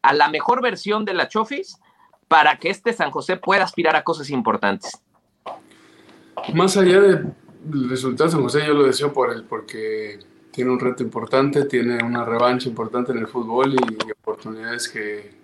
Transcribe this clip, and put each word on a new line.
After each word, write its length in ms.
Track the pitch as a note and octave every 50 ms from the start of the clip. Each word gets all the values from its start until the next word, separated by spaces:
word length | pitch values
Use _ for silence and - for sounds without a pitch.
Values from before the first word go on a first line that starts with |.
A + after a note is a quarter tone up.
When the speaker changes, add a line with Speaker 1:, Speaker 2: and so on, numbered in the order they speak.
Speaker 1:
a 140 | - - D3
la 160 | D3 D3 D3
mejor 320 | D#3 D3+ - - A#3+ B3+ B3
versión 420 | B3 G3 E3+ - G3+ G#3 A3 G#3+
de 80 | G3 F#3+
la 160 | F3 C#3 -
Chofis 500 | - G#3+ A3 G#3+ C#4+ C#4+ F#4+ - - _ _ _ _ _ _ _ _ _ _ _
para 300 | D#3+ D#3+ D3 D3+ D3+ -
que 120 | - E3+
este 220 | G3 - _ A#3 A3+
San 180 | - E3 C#3+
José 260 | C3+ D3+ C#3 - F3+
pueda 280 | F#3 - - F#3+ G3+ F#3
aspirar 300 | F#3 - - E3+ D#3+ D#3
a 100 | D3+ D3+
cosas 260 | - E3 D3+ C#3+ C#3
importantes. 720 | D3 B2+ A2 A2+ G#2+ G2+ - G2+ G2 F#2+ - - - - _ _ _ _ _ _ _ _ _ - - - _ _ - _ _ _ _ _ - - - - - _ _ - - - -
Speaker 2:
Más 220 | D#3+ F3+ F#3+ F#3+
allá 240 | G3+ F#3+ F3+ F3 G3
del 340 | G3+ G3 F#3 D#3+ - - - _ _ _ - - - D3+ D3+ C#3 B2+ B2
resultado 400 | C3 B2+ B2+ C3 B2 C3 D#3 E3
de 20 | E3
San 100 | D3+ C3
José, 220 | B2 A#2+ D3 D3+
yo 80 | D3+ D3
lo 100 | D3 C#3+
deseo 280 | C3 B2 C3 C#3+ D3 C#3+
por 180 | C3+ B2+ A#2+ A#2
él, 120 | A2+ A2 -
porque 680 | - G#2+ G#2 - - A2 A2 A2 A2 G#2+ G#2+ G#2 G#2 G#2 - _ _ _ _ _
tiene 200 | - - B2 B2+
un 100 | B2+ B2
reto 220 | B2+ B2+ B2 - B2+
importante, 640 | A2 - B2 A#2 - - C3 C#3 C#3+ C#3+ D3 C#3
tiene 360 | C#3+ - B2 A#2 A#2+ A#2+ A#2+ A#2
una 220 | A#2+ A#2+ A#2+ A#2
revancha 440 | A#2 A#2 A#2 A#2+ B2 B2 B2+ B2+ B2+
importante 440 | A2+ A2 A2+ A2 A2+ B2 B2 B2 B2+
en 60 | A#2
el 80 | A2+
fútbol 480 | G#2 - B2 A#2 A2+ A2+ B2 C3 C3+ C#3
y, 320 | B2+ A#2+ A2+ A2+ G#2+ G#2+ A2
y 20 | G#2+
oportunidades 760 | _ _ - G#2+ - - A2 A2 A2 A2+ A#2 A#2+ A#2 A2+ -
que 420 | - A2+ G#2+ G#2 G#2 G#2 G2+ G2+ - _